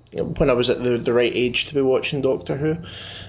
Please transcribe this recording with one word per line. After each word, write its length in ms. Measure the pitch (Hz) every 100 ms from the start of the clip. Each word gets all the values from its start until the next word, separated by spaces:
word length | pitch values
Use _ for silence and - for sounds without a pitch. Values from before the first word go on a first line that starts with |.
| -
when 360 | - - - 151
I 40 |
was 160 | 123 120
at 120 | -
the, 140 | 123 120
the 160 | 117
right 180 | 117 120
age 340 | - 123 123 -
to 80 | 143
be 60 |
watching 400 | 135 127 - 147
Doctor 360 | 131 131 - 143
Who, 180 | 156 165 - - - -